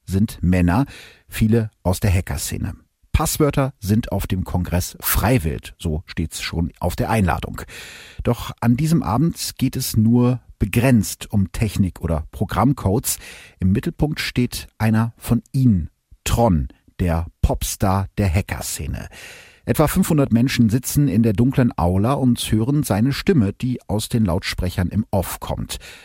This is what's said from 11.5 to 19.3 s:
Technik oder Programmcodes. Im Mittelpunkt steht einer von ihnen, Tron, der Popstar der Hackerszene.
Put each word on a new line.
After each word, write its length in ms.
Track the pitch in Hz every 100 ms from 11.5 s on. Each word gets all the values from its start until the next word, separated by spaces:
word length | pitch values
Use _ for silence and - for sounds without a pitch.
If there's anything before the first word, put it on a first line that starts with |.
Technik 480 | - 107 - 92 -
oder 240 | 80 78 -
Programmcodes. 880 | - 87 - 123 135 101 113 - - - - - -
Im 120 | 92
Mittelpunkt 460 | 113 170 - 151 156
steht 500 | - - 123 - - -
einer 340 | 110 110 117 -
von 240 | - 120 -
ihnen, 380 | 139 127 92 78 _ _ -
Tron, 440 | - - 117 80 64 - _ -
der 260 | 90 82 82 -
Popstar 640 | - - - - 98 98 95 -
der 160 | 98
Hackerszene. 760 | 87 - - - - 67 53 - - -